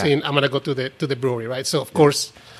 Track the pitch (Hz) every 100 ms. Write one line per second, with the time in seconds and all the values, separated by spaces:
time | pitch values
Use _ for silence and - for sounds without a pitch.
0 | 170 139 147 143 139 135 147 131 131 -
1 | 147 127 131 120 113 131 - 151 131 -
2 | 147 139 - - - -